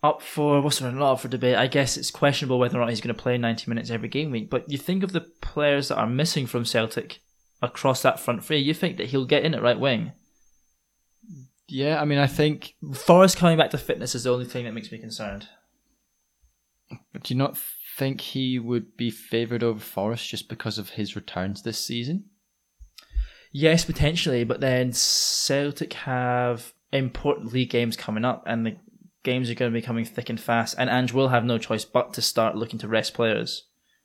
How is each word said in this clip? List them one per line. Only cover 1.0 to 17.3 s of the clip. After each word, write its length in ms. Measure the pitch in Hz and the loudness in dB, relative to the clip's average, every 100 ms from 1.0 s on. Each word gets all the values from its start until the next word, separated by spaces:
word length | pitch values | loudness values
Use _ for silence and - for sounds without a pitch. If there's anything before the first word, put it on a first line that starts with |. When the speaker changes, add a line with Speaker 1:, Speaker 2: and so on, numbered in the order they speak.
| 139 | 2
Speaker 1:
up 80 | 131 | 2
for 80 | 131 | 0
debate. 280 | 123 123 120 | 0 2 4
I 100 | 127 | 4
guess 300 | 143 131 - | 2 0 0
it's 140 | - | -6
questionable 480 | - 143 131 135 127 | 2 2 2 0 2
whether 200 | 123 123 | 2 2
or 20 | |
not 80 | 120 | 0
he's 120 | 113 | -2
gonna 140 | 120 | -4
play 220 | 110 - 123 | -4 0 0
ninety 320 | 117 113 - | 0 -2 -2
minutes 220 | 117 113 | -4 -2
every 180 | 113 113 | -6 -4
game 220 | 131 156 | -4 -2
week, 180 | 120 107 | -4 -2
but 200 | 127 - | -4 -2
you 80 | 139 | -8
think 240 | - 190 | -2 -2
of 100 | 196 | 0
the 80 | 180 | -4
players 680 | - _ - - 147 143 139 | -6 _ -8 0 2 2 0
that 100 | - | 0
are 80 | 110 | 0
missing 400 | 123 160 - 127 | 2 0 0 -2
from 180 | 123 | -2
Celtic 560 | 117 120 113 - - - _ _ _ _ | 0 0 0 -4 -8 -14 _ _ _ _
across 420 | 117 - 139 127 | -6 0 0 4
that 160 | - - | 2 2
front 260 | - 120 | -2 -4
three, 140 | - 156 | 0 0
you 140 | 139 | 0
think 240 | 160 180 - | 0 -2 -2
that 120 | 135 | -2
he'll 180 | 135 127 | -2 2
get 180 | 147 | 2
in 100 | 156 | 2
at 80 | 139 | 2
right 160 | 113 113 | 2 2
wing. 340 | 131 117 - - _ _ _ _ _ _ _ _ _ _ 233 156 131 _ _ | 2 0 -2 -8 _ _ _ _ _ _ _ _ _ _ -20 -20 -20 _ _
Speaker 2:
Yeah, 320 | 131 139 156 | -4 0 0
I 40 | |
mean, 140 | 151 143 | 2 2
I 80 | 139 | 2
think 480 | - 151 151 - _ 151 | 2 2 2 -8 _ -12
Speaker 1:
Forrest 420 | 135 - 175 190 - | -10 6 8 8 8
coming 220 | 175 160 | 4 6
back 120 | - | 4
to 80 | 135 | 2
fitness 360 | - - 123 | -4 -4 -4
is 100 | 123 | -4
the 80 | 123 | 0
only 140 | 123 123 | 0 0
thing 180 | 127 | -6
that 80 | 120 | -8
makes 180 | 113 107 | -10 -12
me 80 | 110 | -14
concerned. 480 | 110 107 104 98 - _ _ _ _ _ _ _ _ _ _ _ _ _ _ | -12 -10 -8 -10 -14 _ _ _ _ _ _ _ _ _ _ _ _ _ _
Speaker 2:
Do 440 | - _ - - | -20 _ -16 -4